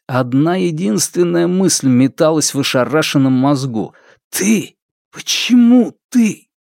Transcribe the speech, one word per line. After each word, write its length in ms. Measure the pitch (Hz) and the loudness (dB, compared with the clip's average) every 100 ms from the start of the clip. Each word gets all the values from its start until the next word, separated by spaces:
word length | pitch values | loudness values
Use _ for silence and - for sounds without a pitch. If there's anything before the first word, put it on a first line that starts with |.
| - | -6
Одна 500 | 127 123 135 160 185 | -4 -2 0 0 0
единственная 920 | 180 156 190 208 147 - 175 170 170 | -2 -2 -4 -4 -4 -2 -2 0 0
мысль 400 | 185 190 - 135 | 0 0 0 0
металась 680 | 123 135 - 160 160 143 | 2 2 0 0 0 -2
в 60 | 135 | -4
ошарашенном 720 | 135 131 120 147 156 151 135 | -2 -2 0 -2 0 0 2
мозгу. 640 | 127 135 143 135 110 87 - _ _ _ | 2 0 0 -2 -6 -8 -12 _ _ _
«Ты? 480 | - 190 220 - _ _ _ _ | -6 0 -2 -2 _ _ _ _
Почему 840 | - - - - 240 233 247 202 - _ | -16 -8 -6 0 4 6 4 2 -4 _
ты?» 420 | 254 220 160 _ _ | 0 0 -2 _ _